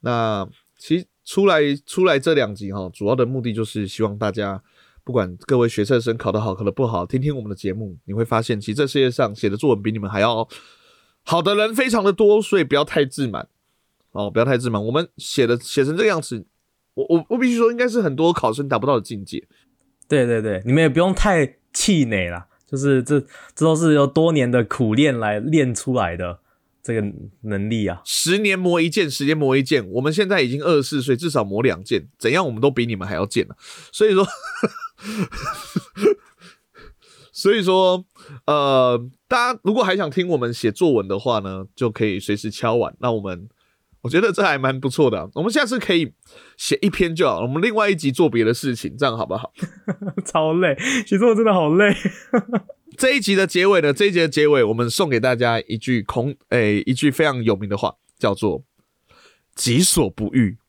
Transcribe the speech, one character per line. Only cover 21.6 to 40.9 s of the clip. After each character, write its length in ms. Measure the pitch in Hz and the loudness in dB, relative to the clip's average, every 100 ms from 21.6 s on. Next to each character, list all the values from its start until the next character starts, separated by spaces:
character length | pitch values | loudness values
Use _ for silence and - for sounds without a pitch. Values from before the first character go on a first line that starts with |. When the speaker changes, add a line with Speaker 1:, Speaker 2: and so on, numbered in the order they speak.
| _ | _
Speaker 2:
气 320 | - - 180 127 | -4 2 2 2
馁 240 | 104 87 | 0 -4
啦， 160 | 87 - _ _ | -6 -14 _ _
就 100 | 139 | -4
是 240 | 143 135 | 2 0
这， 180 | 127 143 135 - - - | 2 0 -2 -16 -20 -2
这 100 | 160 | 0
都 100 | 156 | 2
是 200 | 165 151 | 4 4
由 100 | 143 | 4
多 260 | 147 165 | 4 2
年 200 | 156 123 | 4 2
的 120 | 123 | 2
苦 300 | 110 - 117 | 0 0 0
练 240 | 110 147 123 | 4 2 2
来 220 | 107 104 | -2 -2
练 340 | 120 160 131 | 0 2 2
出 220 | 113 - 123 | -2 -2 0
来 200 | 90 87 | 0 -2
的 240 | 90 87 _ _ _ _ | -8 -10 _ _ _ _
这 100 | - | -6
个 80 | 113 104 - 104 _ | -4 -4 -8 -18 _
能 280 | 110 101 104 | -8 -6 -4
力 180 | 113 101 | -2 -2
啊。 140 | 85 | -4
Speaker 1:
十 340 | - - 156 190 | -6 -4 0 0
年 220 | 208 190 | 2 0
磨 200 | 180 175 | 0 2
一 100 | 165 | 0
剑， 200 | 160 170 | 0 -2
十 160 | 131 139 | -2 -2
年 100 | 156 | 0
磨 220 | 139 131 | 2 2
一 60 | |
剑， 240 | 131 147 95 | 2 0 0
我 120 | 101 | -2
们 120 | 139 | -2
现 160 | 156 196 | 0 0
在 120 | 196 | 0
已 80 | 131 | 0
经 120 | 135 | -2
二 160 | 151 160 | 2 2
十 60 | |
四 180 | 135 147 | 2 -4
岁， 140 | 127 123 | 0 -2
至 140 | 165 | 0
少 140 | 139 | -2
磨 200 | 104 101 | -2 0
两 200 | 127 87 | 0 -2
剑， 240 | 95 95 - _ | -2 -4 -4 _
怎 120 | 113 | 0
样 140 | 151 175 | 0 -2
我 60 | |
们 100 | 110 | 0
都 80 | 127 | 0
比 160 | - 117 | 0 -4
你 100 | 107 | -4
们 120 | 92 | -6
还 80 | 87 | -4
要 100 | 101 | -2
剑 200 | - 87 | -2 -4
啊。 60 | - - - - | -6 -20 -20 -18
所 140 | - 214 | 0 2
以 80 | |
说， 140 | 190 196 - - - - - - _ 208 220 185 - - - - | 4 0 -4 -14 -6 -6 -6 -16 _ -12 -6 -6 -6 -10 -10 -8
<laughs> 1600 | - - - 208 403 _ _ - - _ _ - - _ _ _ | -10 -10 0 0 0 _ _ -20 -20 _ _ -20 -20 _ _ _
所 200 | - 190 | -4 2
以 120 | 220 | 2
说， 420 | 185 185 185 185 185 _ - 139 - | 2 4 4 2 -4 _ -20 -10 -2
呃， 560 | 147 143 135 127 120 123 _ _ | 0 4 4 4 2 -4 _ _
大 260 | 254 240 | 0 0
家 60 | 247 | -2
如 100 | 185 | -2
果 100 | 214 | 0
还 140 | 202 190 | 0 0
想 100 | 170 | -2
听 160 | 143 180 | -2 -2
我 100 | 160 | 0
们 160 | 120 | -2
写 180 | 120 117 | -2 -2
作 220 | 104 175 | 0 2